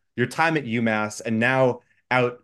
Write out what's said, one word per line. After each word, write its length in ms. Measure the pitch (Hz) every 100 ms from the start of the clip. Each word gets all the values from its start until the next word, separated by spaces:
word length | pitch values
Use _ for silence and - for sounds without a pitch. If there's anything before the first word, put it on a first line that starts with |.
| _ -
your 120 | 123
time 300 | - 165 160
at 80 | 127
U 160 | 117
mass, 400 | 113 107 107 -
and 180 | 117 110
now 400 | 120 131 131 123 _ _ _
out 280 | 127 123 123